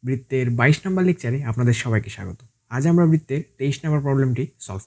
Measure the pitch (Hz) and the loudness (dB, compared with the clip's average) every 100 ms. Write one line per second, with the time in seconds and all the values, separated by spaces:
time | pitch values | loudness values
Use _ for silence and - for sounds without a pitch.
0 | 127 131 - 131 123 120 123 151 190 185 | -4 -6 -4 -2 0 2 4 4 0 0
1 | 185 175 117 131 131 110 123 113 - 110 | 0 0 -2 -4 -4 0 2 0 0 -2
2 | 107 - 95 - - _ _ 120 147 170 | -2 -12 -14 -14 -18 _ _ -4 2 4
3 | 170 160 156 139 151 _ 135 135 160 151 | 4 2 0 -8 -8 _ -4 -4 -2 -2
4 | 139 139 135 123 - _ - 95 | 0 0 0 -2 -6 _ -14 -14